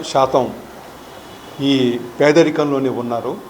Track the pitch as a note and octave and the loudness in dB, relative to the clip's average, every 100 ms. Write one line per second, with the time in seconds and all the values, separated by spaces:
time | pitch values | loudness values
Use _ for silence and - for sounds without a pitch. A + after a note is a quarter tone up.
0 | - C#3 C3 C#3 A#2 F2 - - - - | -2 0 2 2 0 -6 -16 -20 -20 -20
1 | - - - - - - C#3 C3+ B2 A#2+ | -20 -20 -20 -20 -18 -4 0 2 2 0
2 | - - D3 D#3 D3+ D#3 C#3+ C#3 C3+ A2+ | -8 2 4 6 4 2 0 0 -2 -2
3 | A#2+ A#2 A#2 G3+ | -4 -4 -4 -10